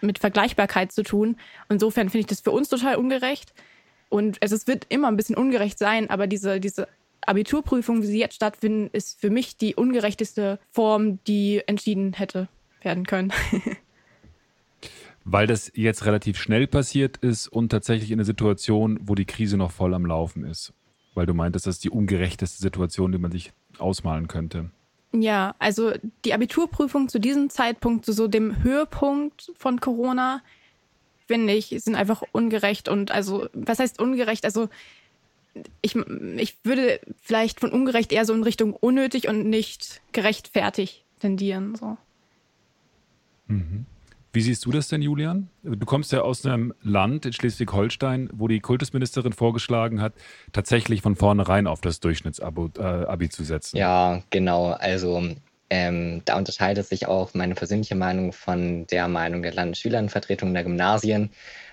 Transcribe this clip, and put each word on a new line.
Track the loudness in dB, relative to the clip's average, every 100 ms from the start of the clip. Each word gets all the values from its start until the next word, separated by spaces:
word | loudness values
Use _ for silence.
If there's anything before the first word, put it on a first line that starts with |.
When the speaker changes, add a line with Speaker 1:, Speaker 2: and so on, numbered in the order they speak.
Speaker 1:
mit | -2 0
Vergleichbarkeit | 2 2 2 2 2 2 0
zu | -2
tun. | 0 2 2 -2 -8 -12 -2
Insofern | 2 2 2 2
finde | 0
ich | 0
das | -2
für | 0
uns | 2 2
total | 0 2 2
ungerecht. | 2 0 -2 -4 -10 -20 -20 _ _ _ -2
Und | 0 0 -2
es, | -4
es | -4 -2
wird | -4 -2
immer | -2 0
ein | 0
bisschen | -2 -2
ungerecht | -2 -2 -2 -2
sein, | -2 0 -2
aber | -2 -2
diese, | -2 -2 -2
diese | -4 -6 -10 _ _ _ 0
Abiturprüfungen, | 0 0 -2 0 0 0 0
wie | 0
sie | 0
jetzt | 0 0
stattfinden, | -2 0 0 0 -2
ist | -4 -6 -2
für | 0
mich | 0 -2 -2
die | -2 2
ungerechteste | 2 2 0 -2 -4 -2 -2 -2 _
Form, | 0 4 4 2 0 0
die | 2 2 0 0
entschieden | -2 0 0 0
hätte | -2 -4 -4 -6 _ _ _
werden | -4 -2 0
können. | 0 0 -2 0
<laughs> | -2 -2 -8 _ _ _ _ -20 _ _ _ _ _ -20 -20 -20 -18
Speaker 2:
Weil | 2 4 4
das | 2 -2 0
jetzt | 0 2 2
relativ | 2 2 -2
schnell | 2 2 4
passiert | 2 2 2 0 0
ist | 0 0 -2
und | -2 2
tatsächlich | 2 2 0 0
in | 0
einer | 0
Situation, | 2 2 2 2 2 2 0
wo | 0
die | 0 0
Krise | -2 0 0
noch | 0
voll | 0 0
am | 2 0
Laufen | 0 -2 -6
ist. | -10 -10 -14 _ _ _ _
Weil | 0 2
du | 2
meintest, | 0 0 -4
das | -4
ist |
die | -2
ungerechteste | 0 2 2 0 -2 -6 -4
Situation, | -4 -2 -2 0 0
die | 0
man | -2
sich | -6 -10 _ _ -6
ausmalen | -4 -2 -2 -4 -4
könnte. | -6 -6 -6 -8 -12 _ _ _
Speaker 1:
Ja, | -2 0 0 0 0
also | 0 2 0 -2 -8 -6 -2
die |
Abiturprüfung | 0 0 0 0 0 0 0 0
zu | 0
diesem | 0 2 0
Zeitpunkt, | 0 -2 0 0 0 0
zu |
so | 0 2
dem | 2 0 0
Höhepunkt | 2 2 0 -4 -4 -2 -4 -8 -18 -6
von | -2 -2
Corona, | -2 -2 -2 0 -2 -4 -10 _ _ _ _ _ _ _ -2
finde | 0 2
ich, | 2 0 -4
sind | -2 0
einfach | 2 0 -2
ungerecht. | 0 0 2 0 0 0
Und | -2 0
also, | -2 -2 -4 -4
was | -6 -2 0
heißt | 0 0
ungerecht? | 0 0 0 0 -2
Also, | -2 -2 -6 -20 -20 _ _ _ _ _ -20 -20 -4
ich, | -2 -2
ich | -4 -8 -8 -4 -6 -4
würde | -2 2 2 0 -6 -12
vielleicht | -2 0 0 -2
von | -2
ungerecht | 0 2 2 2
eher | 2 2
so |
in | 2
Richtung | 0 2 0
unnötig | 2 2 4 2 0 -2
und | 0 0
nicht | 0 -2 -8 -16 -18 _
gerechtfertigt | 0 0 0 -2 0 0 0 -4 -6 _ _
tendieren, | -2 0 -2 -4 -6 -8
so. | -10 -12 _ _ _ _ _ _ _ _ _ _ _ _ _ _ -4
Speaker 2:
Mhm. | -2 -2 -6 -10 -16 -20 -20 _
Wie | 0
siehst | 2 0 0
du |
das | -2 0
denn, | -2
Julian? | 0 -2 -2 -2 -4 _
Du | -8 -6 0
kommst | 0 2
ja | 0
aus | 0 -2 0
einem | 0 0 -4
Land | 0 4 4 0 -4
in |
Schleswig-Holstein, | -2 -2 0 0 2 0 0 0 0 -4
wo | -2 0
die | 2
Kultusministerin | 2 0 0 -2 -2 -2 -2
vorgeschlagen | 2 2 2 0 0 2 0
hat, | -2 -4 -20 -20 -6
tatsächlich | -2 2 2 4 2
von | 2 4
vornherein | 6 6 4 4 2
auf | 0
das | -2 0
Durchschnittsabi, | 0 -2 -4 -6 -6 -4 -6 -4
äh, |
Abi | -2 -2 -2 -2 -4
zu | -4
setzen. | -4 -4 -4 0
Speaker 3:
Ja, | 4 4 4 2 0
genau. | 0 2 2 2
Also, | 0 -2 0 0 0 -2 -6 -14 _ -4
ähm, | 0 0 0 -2 -4
da | -2 0
unterscheidet | -2 -2 0 0 -2
sich | -4 0
auch | 0 0
meine | -2 -2 -2
persönliche | -2 -2 -2 0
Meinung | 0 0 -2
von | -4 -4 -2 -2 -4 -2
der | -2 0
Meinung | 0 -2 -2
der | -4
Landesschülerinnenvertretung | -4 -4 -4 -2 0 0 -2 -2 -2 0
der | -2
Gymnasien. | -2 0 2 2 2 0 0 -6 -20 -20 -20